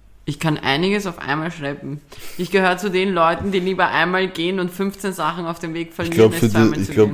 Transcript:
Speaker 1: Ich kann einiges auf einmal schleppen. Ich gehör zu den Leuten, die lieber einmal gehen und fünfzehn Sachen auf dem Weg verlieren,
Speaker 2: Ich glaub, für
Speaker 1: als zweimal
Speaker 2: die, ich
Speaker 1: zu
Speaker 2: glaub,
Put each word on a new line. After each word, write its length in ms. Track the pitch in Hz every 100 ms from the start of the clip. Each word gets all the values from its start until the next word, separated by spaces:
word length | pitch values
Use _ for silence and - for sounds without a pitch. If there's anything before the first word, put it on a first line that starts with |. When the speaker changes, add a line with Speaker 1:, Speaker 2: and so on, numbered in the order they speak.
| - -
Speaker 1:
Ich 140 | - -
kann 180 | 160 151
einiges 480 | - 139 185 208 185
auf 100 | 175
einmal 320 | - 147 160
schleppen. 500 | 165 143 143 139 147 - - - -
Ich 140 | 175
gehör 260 | 190 185 180
zu 120 | 202
den 200 | 180 190
Leuten, 380 | 175 165 180 196
die 80 | 190
lieber 280 | 185 185 175
einmal 400 | 139 170 185 190
gehen 320 | 185 170 190
und 100 | 180
fünfzehn 420 | 180 196 196 202
Sachen 340 | 180 156 170 170
auf 120 | 170
dem 160 | 165
Weg 200 | 160 165
verlieren, 180 | - 170
Speaker 2:
Ich 60 | 165
glaub, 160 | 110
für 100 | -
Speaker 1:
als 80 | 117
zweimal 200 | 107 110
Speaker 2:
die, 60 | 98
ich 40 | 101
Speaker 1:
zu 60 |
Speaker 2:
glaub, 160 | 107 107